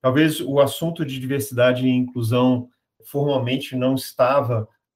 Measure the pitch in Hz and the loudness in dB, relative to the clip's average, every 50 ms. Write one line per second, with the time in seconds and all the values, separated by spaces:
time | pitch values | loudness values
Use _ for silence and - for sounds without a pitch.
0 | - 131 123 147 156 160 151 - - 135 139 143 139 135 - - 165 165 165 - | 0 2 4 4 2 2 2 -2 -6 -2 2 2 2 2 2 -4 -6 -6 -4 -4
1 | 151 131 131 131 127 127 139 139 117 - 127 120 120 127 127 127 131 131 127 127 | -6 -6 -6 -8 -6 -4 -4 -4 -4 -4 0 2 2 2 2 2 2 2 2 2
2 | 123 123 - 123 117 107 123 123 127 127 127 120 120 - _ _ _ _ _ _ | 0 -2 -4 -4 -2 0 2 4 4 4 2 2 -2 -10 _ _ _ _ _ _
3 | _ - - 143 143 147 139 131 120 120 127 131 - - 131 127 123 131 135 131 | _ -8 -4 -2 -2 0 0 -2 -2 -2 -4 -4 -6 -6 -6 -2 0 0 0 -2
4 | - - - - 127 123 139 143 127 117 123 110 107 - _ _ _ _ _ | -4 -8 -2 0 0 2 2 0 0 0 -2 -4 -4 -6 _ _ _ _ _